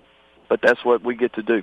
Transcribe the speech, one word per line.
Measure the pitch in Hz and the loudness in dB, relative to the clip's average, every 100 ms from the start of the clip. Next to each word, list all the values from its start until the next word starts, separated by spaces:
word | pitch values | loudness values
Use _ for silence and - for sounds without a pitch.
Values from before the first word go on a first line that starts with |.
| _ _ _ _ - | _ _ _ _ -4
but | 113 | 0
that's | 120 123 | 2 2
what | 123 120 | 2 0
we | 117 | 0
get | 117 120 | -2 -4
to | - | -2
do, | 110 113 | -2 -2